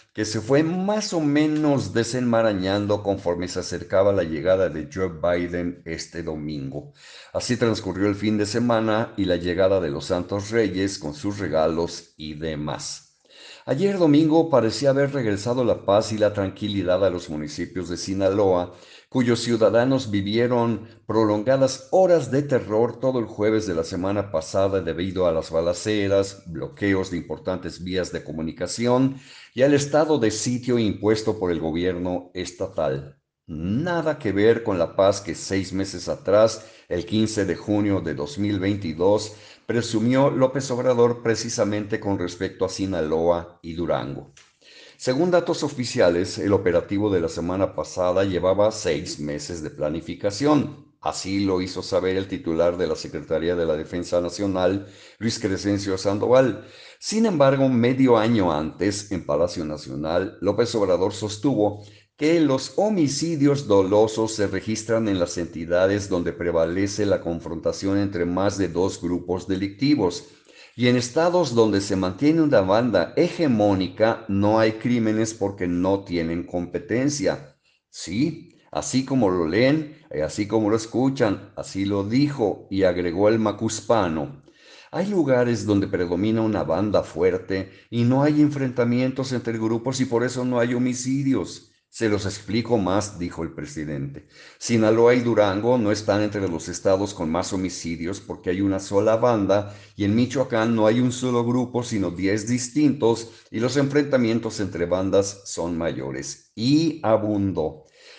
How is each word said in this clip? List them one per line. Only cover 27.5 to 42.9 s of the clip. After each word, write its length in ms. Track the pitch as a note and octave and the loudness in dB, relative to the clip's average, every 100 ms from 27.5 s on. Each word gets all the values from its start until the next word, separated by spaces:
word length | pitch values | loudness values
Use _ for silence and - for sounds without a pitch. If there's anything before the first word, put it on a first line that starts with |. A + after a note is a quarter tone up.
| F2+ E2+ E2 | -6 -6 -10
vías 300 | F2+ F#2 E2+ | -6 -4 -4
de 140 | D#2+ D2+ | -6 -10
comunicación 920 | D#2 D#2+ - F2+ - A#2+ B2+ C3+ C3+ - - - | -8 -8 -6 -8 -2 0 2 2 -2 -16 -20 -14
y 80 | B2 | 2
al 120 | C3+ | 4
estado 460 | C#3+ C#3+ D3+ D#3 C3+ | 4 2 2 2 2
de 120 | A2 | 2
sitio 460 | G#2 A#2+ B2 B2 A#2+ | 0 -4 -4 0 0
impuesto 600 | G#2+ - G2+ G#2+ A#2 F#2+ | 0 0 2 2 0 -2
por 100 | F#2 | -2
el 120 | E2 | -2
gobierno 720 | D#2+ E2 F2+ F2 F2+ F2+ - | -2 -2 -2 -2 -4 -6 -8
estatal. 880 | F2+ F2 - F#2+ - D2 C#2 C#2 - _ _ - | -10 -10 -8 -8 -2 -2 -2 -8 -20 _ _ -14
Nada 720 | D#2 F2+ A2+ F3 E3+ D#3 D3 | -8 -2 -2 0 -2 -2 -2
que 120 | A2 | -2
ver 300 | G2 A2 A#2 | 4 4 4
con 140 | A2 F2+ | 0 0
la 180 | E2 - | 0 4
paz 260 | F#2+ G2+ | 4 4
que 140 | F2 D#2 | -4 -10
seis 360 | - G2 D2+ | -4 -4 -4
meses 380 | F#2 F#2 F2 E2+ | -6 -6 -8 -8
atrás, 560 | D#2 - G#2 A2+ - - - - | -6 2 4 4 2 -14 -20 -6
el 160 | F2 E2+ | -6 -2
quince 400 | A2 G#2+ G#2+ F#2 | 0 0 0 -2
de 100 | E2 | -2
junio 460 | - G#2 G#2 F#2+ | -2 0 2 0
de 120 | E2 | -2
dos 240 | C2+ D2 G2 | -6 -8 -4
mil 220 | G#2 G2+ | -2 0
veintidós, 760 | F#2+ G#2 F2 D#2 F#2+ G#2+ G#2 - - - - | -2 -2 -4 0 2 2 -2 -14 -20 -20 -4
presumió 640 | A#2 A2+ A2 A#2 C3 C#3 | -2 0 0 2 4 2
López 400 | B2 C3 C#3 - | 4 0 0 -4
Obrador 500 | A#2+ B2+ A#2+ A#2+ A#2+ | -2 0 4 4 2
precisamente 800 | A#2 A2 A#2 A#2 G2+ G#2 G2+ G#2+ | -2 -2 -2 -2 0 -2 -4 -4
con 200 | G2+ F#2+ | -2 -2
respecto 460 | F2 - F#2+ - F#2 | -4 -4 -8 -4 -6
a 40 | |
Sinaloa 920 | - G2 | -4 -4